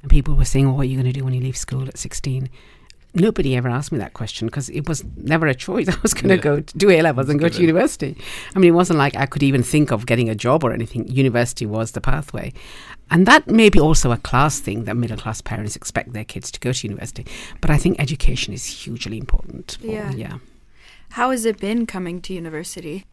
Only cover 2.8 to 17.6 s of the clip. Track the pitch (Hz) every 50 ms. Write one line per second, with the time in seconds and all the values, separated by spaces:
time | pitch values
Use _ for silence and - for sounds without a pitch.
2.8 | - _ - _ _ _ _ 175 175 220 214 - - 139 131 123 120 131 120 127
3.8 | 127 - 175 131 101 - _ - 117 104 - - 113 113 - 147 135 - - 147
4.8 | 147 - 160 - - - - - - - 160 160 165 156 131 - - - - -
5.8 | 156 185 175 - - - - - - - 190 180 - 147 143 147 147 - - -
6.8 | 180 208 180 156 160 165 143 120 135 139 151 147 156 170 170 - 180 165 160 175
7.8 | 233 294 - - - 139 156 - - - - - - - - 190 190 170 170 170
8.8 | 180 180 175 151 139 143 - - 135 143 - 147 143 139 135 135 123 - - 156
9.8 | 151 - - 107 117 - 117 117 123 113 110 104 - 123 135 160 147 120 113 -
10.8 | 113 - - 117 110 - 127 131 135 135 113 120 120 120 - - 127 107 104 110
11.8 | 113 113 - - - - 139 147 147 - - - - - - - - - - -
12.8 | - - - - - - 165 165 185 220 269 302 - - - 226 220 208 - -
13.8 | 147 156 160 - - 123 117 113 - - - 123 143 156 143 - - - 101 113
14.8 | 113 107 104 120 120 104 110 110 - 113 110 - - - 113 107 101 101 - -
15.8 | - - - - - - 123 110 107 _ - - - - - - - 123 127 -
16.8 | - 107 98 - - 117 - - 117 - - - - - - -